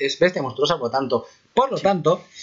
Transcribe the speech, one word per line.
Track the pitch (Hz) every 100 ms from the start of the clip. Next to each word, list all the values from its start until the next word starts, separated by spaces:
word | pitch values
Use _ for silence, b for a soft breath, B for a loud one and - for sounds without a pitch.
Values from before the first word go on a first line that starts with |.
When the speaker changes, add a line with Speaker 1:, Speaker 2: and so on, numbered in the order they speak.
Speaker 1:
es | 139 -
bestia | 175 180
monstruosa, | 135 113 147 165
por | 120
lo |
tanto, | 131 135 117 B B _
por | - 269
lo | 220
Speaker 2:
Sí. |
Speaker 1:
tanto, | 190 190 156 180 - B